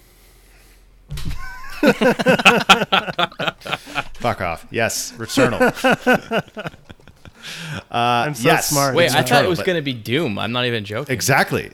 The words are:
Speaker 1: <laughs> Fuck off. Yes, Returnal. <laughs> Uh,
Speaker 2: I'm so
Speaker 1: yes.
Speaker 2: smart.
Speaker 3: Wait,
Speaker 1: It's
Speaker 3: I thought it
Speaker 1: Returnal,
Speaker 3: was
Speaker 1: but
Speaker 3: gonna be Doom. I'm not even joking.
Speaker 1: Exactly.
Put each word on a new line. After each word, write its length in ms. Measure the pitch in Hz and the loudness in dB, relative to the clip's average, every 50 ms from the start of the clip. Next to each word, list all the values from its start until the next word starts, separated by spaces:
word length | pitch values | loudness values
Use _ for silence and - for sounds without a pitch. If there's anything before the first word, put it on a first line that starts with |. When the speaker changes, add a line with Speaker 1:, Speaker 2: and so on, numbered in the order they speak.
| _ _ _ _ - - _ _ _ _ - - _ - - _ _ _ _ - _ - - - - - - - 1047 1077 - 1017 1047 1047 - - - | _ _ _ _ -20 -20 _ _ _ _ -20 -20 _ -20 -20 _ _ _ _ -20 _ -12 -8 -6 -4 -4 -4 -4 -8 -10 -10 -12 -12 -12 -6 2 4
Speaker 1:
<laughs> 2250 | - - - - 254 - - - 254 247 - - 196 240 214 - - - 233 202 - - 180 214 185 - - 175 165 - - 147 160 - - - - 151 - - - - 143 127 - - | 4 4 6 4 2 2 2 2 2 2 4 6 4 4 4 6 4 4 4 4 0 0 0 0 -2 -2 -2 -2 -4 -2 -4 -6 -6 -6 -6 -8 -8 -8 -8 -8 -10 -8 -8 -6 -8 -8
Fuck 240 | - - 123 101 - | -4 -2 -2 -2 0
off. 240 | 98 87 82 - - - | -2 -4 -4 -6 -10 -8
Yes, 400 | 107 113 113 104 - - - - - 117 | -4 -2 -2 0 -2 -4 -8 -8 -10 -12
Returnal. 1500 | 113 - - 277 269 - 110 87 247 233 - - - 254 233 - - 247 247 - - - 226 208 - - - 220 190 165 - - | -10 -4 2 2 2 2 4 2 2 0 0 2 2 2 2 2 2 2 2 2 0 -2 -4 -4 -4 -6 -12 -12 -12 -12 -14 -14
<laughs> 60 | - - - _ - - - _ - - - - - - - - 170 160 147 98 - - | -20 -20 -20 _ -20 -20 -20 _ -20 -20 -20 -18 -16 -14 -14 -12 -12 -10 -10 -12 -12 -6
Uh, 320 | - 117 120 120 120 120 120 151 | -2 0 2 2 2 2 0 -2
Speaker 2:
I'm 80 | 147 | -4
so 120 | 113 117 165 | 0 2 2
Speaker 1:
yes. 220 | 170 123 - - | 2 2 2 0
Speaker 2:
smart. 260 | 151 143 139 139 127 | 0 2 2 2 2
Speaker 3:
Wait, 120 | 165 175 151 | 2 2 2
Speaker 1:
It's 80 | 127 | 2
Speaker 3:
I 60 | 151 | 2
thought 220 | - - 240 - - | 2 4 4 4 4
it 40 | - | 2
Speaker 1:
Returnal, 20 | |
Speaker 3:
was 100 | 170 - | 0 0
Speaker 1:
but 60 | - | 0
Speaker 3:
gonna 160 | 190 180 165 | -2 -2 -2
be 100 | 143 139 123 | -2 -4 -6
Doom. 460 | 113 104 110 117 156 175 123 98 101 | -6 -6 -2 -2 -2 0 -2 -2 -4
I'm 140 | 98 107 120 | -4 -4 -4
not 120 | 123 123 | -2 -2
even 200 | 123 117 110 101 | -2 -2 -4 -6
joking. 280 | 104 104 117 147 143 131 | -6 -8 -8 -4 -4 -4
Speaker 1:
Exactly. 580 | 107 - - 139 143 190 - 139 95 53 - | -2 0 2 2 2 2 2 0 -4 -4 -6